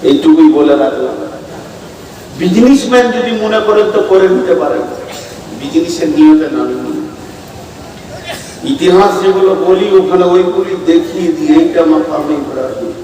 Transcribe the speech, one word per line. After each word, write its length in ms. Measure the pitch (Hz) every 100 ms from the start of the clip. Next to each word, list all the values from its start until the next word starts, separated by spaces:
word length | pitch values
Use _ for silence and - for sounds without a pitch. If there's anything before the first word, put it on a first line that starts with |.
এইটুকুই 500 | - 143 160 156 156
বলে 220 | 147 147 143
রাখলাম। 400 | 110 - 127 - - - - - - - - - - - - 131
বিজনেসম্যান 760 | 175 208 254 277 - 247 240
যদি 200 | 214 -
মনে 280 | 220 214 214
করেন 320 | 208 208 -
তো 100 | - -
করে 180 | 190 185
নিতে 280 | 185 180 170
পারেন, 260 | - - - - - - - - - -
বিজনেসের 500 | 139 156 175 - 165
নিয়তে 460 | 151 156 156 151 -
নামেন। 540 | - - - - - - - - - - - - - - - - - 320 - -
ইতিহাস 600 | - - 170 180 202 -
যেগুলো 320 | 190 190 190 - 175
বলি 300 | 185 202 190
ওখানে 280 | - 180 180
ওইগুলি 500 | 180 180 180 190 185 165
দেখিয়ে 460 | 165 - 160 175
দিই, 300 | 151 147 156
এইটা 240 | 170 170 165
মাকামে 480 | 156 - 151 147
ইব্রাহিম। 600 | 147 - 131 127 175 117 117